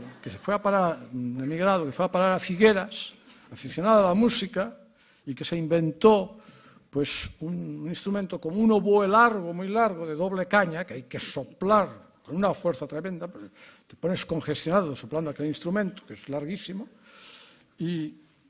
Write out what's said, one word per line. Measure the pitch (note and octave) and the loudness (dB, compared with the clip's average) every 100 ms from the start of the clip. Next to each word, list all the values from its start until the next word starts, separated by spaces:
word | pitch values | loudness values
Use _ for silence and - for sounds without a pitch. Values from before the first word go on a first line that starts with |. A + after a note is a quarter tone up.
| A#2+ - | -14 -14
que | - | -14
se | F#2 | -10
fue | - | -4
a | G3+ | 0
parar, | G3+ G3 F3 C#3 A#2+ | 2 2 2 -2 -8
un | B2 B2 B2+ | -8 -6 -6
emigrado | C3 D#3+ F#3+ F#3+ D3 | -6 0 2 2 -2
que | |
fue | - F3+ | -2 -2
a | |
parar | F3+ F#3 | 2 2
a | F#3 | 0
Figueras, | F3+ F3 A3 G3 F#3 - - - - - - | -2 6 6 6 -2 -10 -12 -16 -20 -20 -18
aficionado | A2+ C3+ D#3 G3 A3 | -12 -8 -2 6 6
a | F#3+ | 6
la | |
música, | F#3 A#3 - F#3+ F#3 A3+ - - _ _ _ - | 4 4 2 -2 -4 -6 -8 -20 _ _ _ -12
y | |
que | B2+ | -8
se | D3 E3+ | -4 -4
inventó, | D#3+ E3 D#3+ D#3+ A3 G#3 F#3 - - - - - _ | 2 2 2 6 6 6 2 -10 -20 -20 -20 -20 _
pues, | C#3 C#3+ - - - | -4 -2 -4 -6 -8
un, | D#3+ F3 E3 D3 | -8 -6 -8 -8
un | D3+ | -8
instrumento | E3+ G3 G3+ G3 E3+ | -6 -4 -4 -6 -6
como | D#3+ F#3+ | -4 2
un | A3+ | 4
oboe | G#3+ G3+ G#3 G3 | 4 6 4 6
largo, | G#3+ A#3+ G#3 E3+ | 6 6 4 -4
muy | F3 F#3+ | -6 -2
largo, | A3 A3+ E3+ E3 | 2 0 0 -6
de | |
doble | D3+ F#3 F#3 F3+ | -4 -2 -2 2
caña, | G#3 F3+ D#3+ | 2 2 -4
que | F#3 | -8
hay | B2 | -12
que | B2+ C3 | -10 -8
soplar | - - B2+ - F#3 G#3+ E3 - - _ | -6 -6 -10 -4 4 4 4 -6 -20 _
con | - D3+ | -10 -2
una | G3 | 0
fuerza | F3+ F3 - C#3+ | 0 -2 -4 -6
tremenda, | D3+ F#3 F3 F3 | -8 -8 -10 -12
porque | - F#3+ _ - - _ | -14 -20 _ -20 -20 _
te | - | -6
pones | E3+ F#3 | -4 -2
congestionado | - D#3+ D3 C#3+ D#3+ F#3+ E3+ C3 | -2 -4 -4 -4 0 0 0 -6
soplando | G#2+ D3+ D#3+ | -6 -6 -6
aquel | - D3+ | -4 -4
instrumento, | D3 E3+ G3+ F#3+ G3+ - | -4 -4 -2 -4 -8 -18
que | |
es | G#2+ - | -18 -8
larguísimo, | C#3+ D3 F#3+ - F#3+ C#4+ _ _ - - - - - _ _ | -8 -6 -8 -10 -10 -12 _ _ -20 -20 -20 -20 -20 _ _
y | E3 E3+ D3+ - _ _ _ | -4 -4 -6 -12 _ _ _